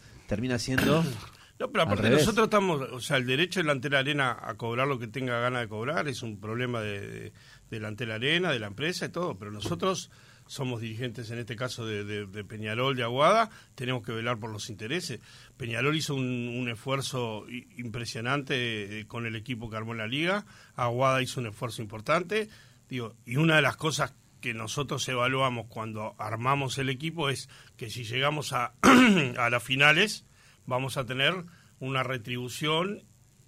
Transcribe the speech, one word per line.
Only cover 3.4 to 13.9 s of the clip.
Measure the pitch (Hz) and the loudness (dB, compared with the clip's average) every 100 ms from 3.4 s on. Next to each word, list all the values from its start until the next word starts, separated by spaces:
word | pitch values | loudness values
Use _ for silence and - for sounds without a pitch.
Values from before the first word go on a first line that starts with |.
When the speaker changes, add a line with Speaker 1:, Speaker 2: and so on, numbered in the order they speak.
| 175 185 | 2 2
Speaker 2:
de | |
la | 156 | 2
Antel | 139 135 139 | 0 2 2
Arena | 135 147 131 113 | 2 2 2 0
a | - | -6
cobrar | 110 117 117 139 | -6 -2 0 0
lo | 131 | 0
que | 113 | -4
tenga | 135 127 120 | -4 -2 0
ganas | 120 123 | 0 0
de | 113 | -4
cobrar | 107 120 170 156 | -4 -2 -2 -2
es | 117 | -4
un | 120 104 | -8 -8
problema | 107 117 123 120 | -6 -4 -2 -2
de, | 107 101 | -4 -6
de, | 104 - 107 - - - - | -8 -10 -12 -16 -20 -20 -12
de | 113 | -8
la | 107 | -8
Antel | 107 120 | -6 -6
Arena, | 110 127 165 180 | -2 0 2 2
de | 131 | 0
la | 104 | -4
empresa | 101 151 - 147 | -6 -6 -4 -6
y | |
todo, | 170 175 98 | -4 -6 -6
pero | 104 | -10
nosotros | 104 113 - - 185 - - - - - | -8 -6 -2 0 -2 -6 -16 -20 -20 -14
somos | - 131 120 | -6 -4 -4
dirigentes, | 113 107 127 110 110 | -6 -4 -6 -6 -8
en | 117 | -8
este | 117 113 | -6 -6
caso | 127 120 | -6 -4
de, | 113 104 | -4 -4
de, | 104 104 101 | -4 -6 -6
de | 101 | -10
Peñarol, | 95 107 107 110 131 | -10 -8 -4 0 0
de | 131 | 0
Aguada, | 117 127 156 214 220 - - | 0 4 6 6 2 -4 -18
tenemos | - 127 | -8 -4